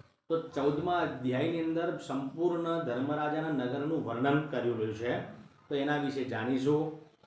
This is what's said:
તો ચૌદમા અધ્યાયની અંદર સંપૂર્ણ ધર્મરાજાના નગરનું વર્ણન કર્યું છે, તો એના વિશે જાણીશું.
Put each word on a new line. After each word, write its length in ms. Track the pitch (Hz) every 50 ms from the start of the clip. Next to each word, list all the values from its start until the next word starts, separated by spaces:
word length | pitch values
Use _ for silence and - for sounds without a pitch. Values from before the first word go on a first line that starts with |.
| - _ _ _ _ -
તો 120 | 165 165
ચૌદમા 520 | - - - 143 135 147 147 151 175 175 175
અધ્યાયની 720 | 170 160 143 131 127 127 127 123 131 151 165 170 165 160
અંદર 340 | 165 160 165 170 180 160
સંપૂર્ણ 840 | 151 - - 131 139 135 135 - 160 170 175 170 170 170 165 165 165
ધર્મરાજાના 680 | - 123 120 123 135 147 151 151 151 147 151 156 160 160
નગરનું 560 | 151 131 123 123 139 139 143 156 165 147 104
વર્ણન 420 | 113 117 120 131 143 147 151 151
કર્યું 480 | - 131 123 117 120 117 110 107 107 104
છે, 240 | 107 117 123 156 190 - - - - - - - - _ -
તો 60 | 147
એના 220 | 139 139 147 147
વિશે 260 | 143 143 135 131 135 120
જાણીશું. 840 | 110 113 110 113 127 135 127 131 147 151 151 156 156 - - - - _ _ -